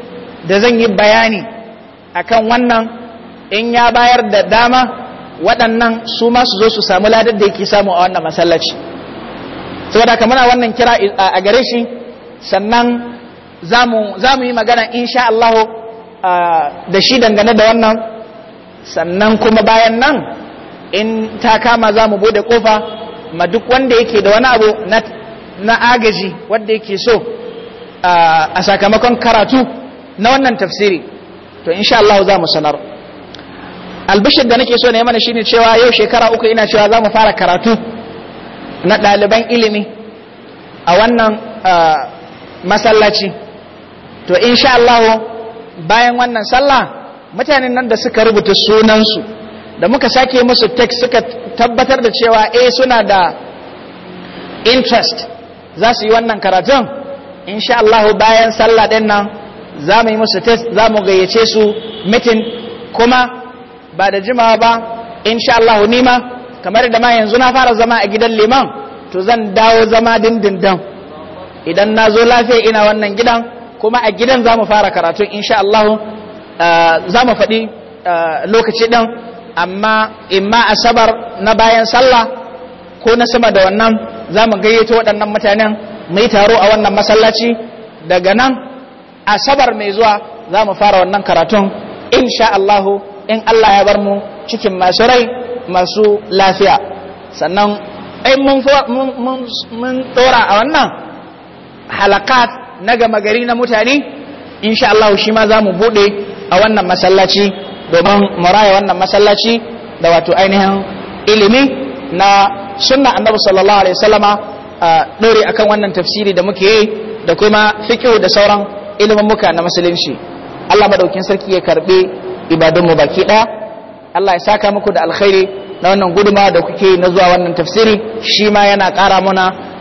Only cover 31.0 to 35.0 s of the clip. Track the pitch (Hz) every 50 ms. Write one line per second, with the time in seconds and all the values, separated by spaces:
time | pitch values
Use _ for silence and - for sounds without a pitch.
31 | 117 - - - - - - - - - - - - 165 170 196 208 - 240 226
32 | 208 214 208 196 190 190 196 180 165 156 - 160 151 151 143 - - - - -
33 | - - - - - - - - - - - - - - - - - - - -
34 | - - 196 208 196 294 - 311 262 233 233 247 254 240 240 226 240 247 226 226